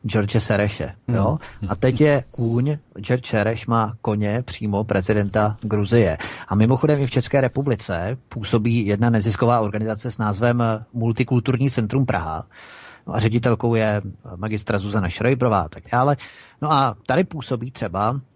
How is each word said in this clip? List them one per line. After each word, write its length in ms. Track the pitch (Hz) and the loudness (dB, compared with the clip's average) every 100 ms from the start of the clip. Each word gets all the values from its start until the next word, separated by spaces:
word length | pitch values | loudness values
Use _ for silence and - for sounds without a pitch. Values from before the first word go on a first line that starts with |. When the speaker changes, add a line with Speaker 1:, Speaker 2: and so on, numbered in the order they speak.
Speaker 1:
George 320 | - 110 101 113 | 0 0 2 0
Sereše, 520 | - 104 104 - 76 - - | 2 0 0 -2 -10 -8 -2
jo? 300 | 120 101 151 - - | 0 0 -2 -6 -10
Speaker 2:
Hmm. 100 | 98 | -6
Speaker 1:
A 40 | 95 | 0
teď 260 | 127 127 | 0 4
je 220 | 151 143 127 | 4 4 -2
kůň, 460 | - 117 117 135 147 _ - | -4 -2 0 0 -2 _ -16
George 280 | 107 123 - | -2 -2 0
Sereš 400 | 107 104 117 - | 0 0 -2 0
má 260 | 117 110 120 | 0 0 -2
koně 400 | - 107 104 110 - | -4 0 0 -2 -4
přímo 380 | - 107 101 | -6 -2 -2
prezidenta 720 | 104 101 98 107 101 104 107 107 | 0 -2 2 0 2 0 0 -2
Gruzie. 560 | 107 104 101 117 98 78 - - - | -4 -2 2 4 4 0 -8 -14 -4
A 80 | 104 | 2
mimochodem 460 | 110 127 156 147 | 4 4 2 2
i 40 | 135 | 2
v 60 | |
České 300 | 139 - 143 | -2 0 2
republice 760 | 131 139 139 107 - 87 90 131 _ | 2 0 -2 -2 -2 -4 -4 -6 _
působí 580 | 123 104 117 110 117 101 | -10 -2 0 2 2 2
jedna 220 | 101 120 | 2 4
nezisková 500 | 113 104 98 120 120 | 2 0 2 2 4
organizace 520 | 107 104 110 107 123 | 2 -2 -4 -4 -8
s 60 | - | -4
názvem 460 | 107 95 120 120 117 110 113 | -2 2 2 4 2 0 -4
Multikulturní 760 | 120 113 110 127 123 127 117 139 | -2 -2 0 2 2 2 0 0
centrum 340 | 127 107 131 131 | 0 0 0 0
Praha. 400 | 101 80 80 - - - - - - - | 0 -2 -6 -10 -18 -20 -20 -20 -18 -6
No 80 | 113 | 0
a 40 | |
ředitelkou 560 | 110 117 123 113 120 113 | 2 2 2 2 2 2
je 260 | 107 104 98 - 120 90 | 2 0 -4 -14 -16 -8
magistra 440 | 107 107 - 104 | -4 -4 -2 -4
Zuzana 300 | 98 104 92 | 0 -2 -2
Šrojbrová 500 | - 113 135 123 101 | 0 0 2 2 2
a 100 | 78 | 0
tak 140 | - - | -8 -4
dále. 260 | 117 139 139 - - - _ | 0 2 0 -4 -20 -20 _
No 100 | 147 | 0
a 240 | 147 135 104 - | 2 2 -2 -2
tady 180 | 131 | 0
působí 480 | 185 160 - 127 120 | 0 -4 -6 -6 -6
třeba 480 | - 107 90 107 135 131 | -8 -6 0 0 -2 -8